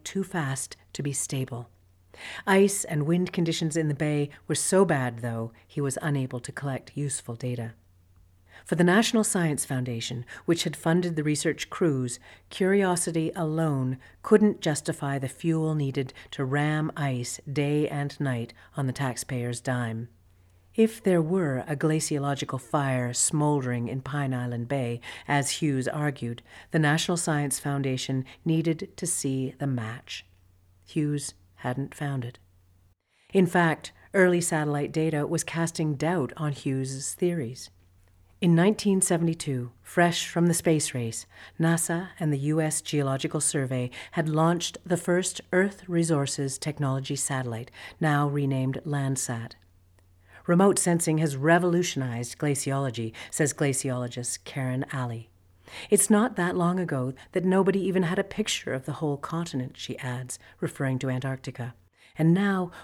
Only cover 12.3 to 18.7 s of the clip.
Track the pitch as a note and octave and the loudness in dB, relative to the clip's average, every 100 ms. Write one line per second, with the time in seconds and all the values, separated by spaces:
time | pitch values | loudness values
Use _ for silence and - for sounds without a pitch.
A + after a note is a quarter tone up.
12.3 | - - - F#3+ G3+ F#3+ F3 - D#3+ D#3+ | -20 -10 0 2 4 4 2 0 0 -2
13.3 | - D#3 D#3+ D#3+ C3+ B2+ C3 - - - | -2 -2 0 0 2 0 -4 -10 -10 4
14.3 | G#3+ G#3+ - E3+ D3 - D#3 C#3 C#3 C3 | 6 6 4 0 0 -2 -4 -4 -4 -6
15.3 | - E3 D#3+ D#3 D#3 C3+ C3+ C3 - - | -4 0 0 0 0 0 -2 -4 -8 -12
16.3 | - C3 C#3+ D3 D#3 D#3 - C#3+ B2 A#2+ | -6 -2 0 2 0 -2 -2 -2 -2 -4
17.3 | - - C#3 C#3+ D3+ D3+ D3 C#3+ - C#3+ | -8 -6 -2 0 2 0 -2 -4 -4 -2
18.3 | A#2+ A#2 - - | -2 -4 -12 -12